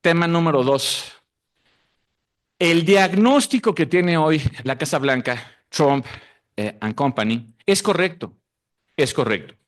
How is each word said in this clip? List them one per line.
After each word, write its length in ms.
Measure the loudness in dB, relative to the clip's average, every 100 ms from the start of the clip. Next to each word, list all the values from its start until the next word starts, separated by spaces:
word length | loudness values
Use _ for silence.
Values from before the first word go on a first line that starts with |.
tema 260 | 2 2 2
número 360 | 2 2 2
dos. 500 | 2 0 -2 -8 -10 -20 _ _ _ _ _ _ _ _ _ _ _ _ _ _
El 260 | 0 2
diagnóstico 920 | 4 4 4 2 4 4 2 0 -2
que 120 | -2 0
tiene 300 | 2 2 2
hoy 260 | 2 0 -2 -6
la 160 | -8 -6
Casa 200 | -4 -2
Blanca, 640 | 0 -2 -2 -8 -10 _ _
Trump, 380 | 0 2 2 -4 -18 -20 _ _ -8
eh, 200 | -8 -6
and 140 | -8
Company, 600 | -2 -2 -2 -2 -4 -8 _ -2
es 160 | 0
correcto. 520 | 0 0 -2 -4 -16 _ _ _ _ _ _ -2
Es 160 | -2
correcto. 420 | 0 -2 -2 -6 _